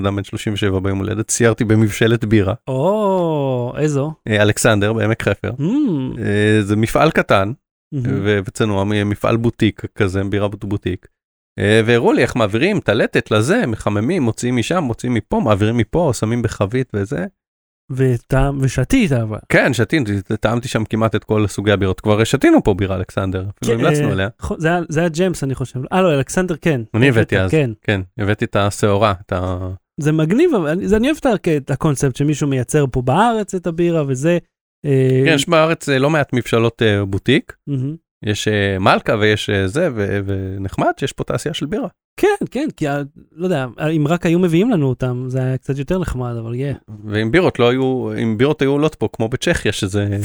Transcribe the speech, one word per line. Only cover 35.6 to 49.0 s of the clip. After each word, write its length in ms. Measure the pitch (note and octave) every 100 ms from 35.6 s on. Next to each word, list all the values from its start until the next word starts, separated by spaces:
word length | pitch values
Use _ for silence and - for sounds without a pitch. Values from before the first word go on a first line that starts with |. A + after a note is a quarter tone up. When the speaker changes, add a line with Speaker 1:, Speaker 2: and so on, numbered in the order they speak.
| D#3+ E3 -
Speaker 1:
אה, 100 | C3
לא 100 | C#3
מעט 240 | D#3+ C3+
מבשלות, 480 | B2 - A#2 A#2 -
אה, 240 | A2+ G2+ G2
בוטיק. 480 | G2 - C#3+ - - -
Speaker 2:
מהמם. 280 | C#3 C3+ E3 _ - G#2+
Speaker 1:
יש, 220 | G#2+ G#2+
אה, 320 | G#2 G2 F#2+
מלכה 360 | G#2 G3 - A2+
ויש, 300 | G#2+ G#2 -
אה, 180 | G2+ F#2+
זה, 220 | B2 F3 A2+
ו-, 240 | G2+ G2+ G2
ונחמד 640 | G2 F#2+ G2 G2 - E4+ -
שיש 120 | -
פה 120 | -
תעשייה 300 | - C#3 D3
של 120 | E3 D3
בירה. 220 | G#3 A#3+ - _ -
Speaker 2:
כן, 160 | G4 G4+ -
כן, 160 | A#3+ D4 -
כי 100 | D3
ה-, 140 | C#3+ C#3+ - -
לא 140 | D#3+ F3+
יודע, 200 | D#3 B2+ - D#3 D#3+
אם 100 | D3
רק 180 | E3+ F3
היו 140 | E3+
מביאים 300 | F#3 D#3+ A#3
לנו 200 | G3+ C3+
אותם, 360 | B2 B2+ B2 B2+
זה 120 | C3
היה 180 | C3 C3
קצת 200 | - C#3
יותר 220 | C#3 F#3
נחמד, 360 | E3+ B2 B2 A#2
אבל 140 | A2+
yeah. 380 | A#2+ C#3 B2 - G#2+ G#2
Speaker 1:
ואם 260 | G#2 A2
בירות 280 | E3 E3 -
לא 100 | A#2+
היו, 140 | C3 C3 B2+ A2 A2
אם 140 | A#2 G#2+
בירות 240 | C3+ D3+
היו 100 | C#3
עולות 240 | C#3+ D#3
פה, 120 | -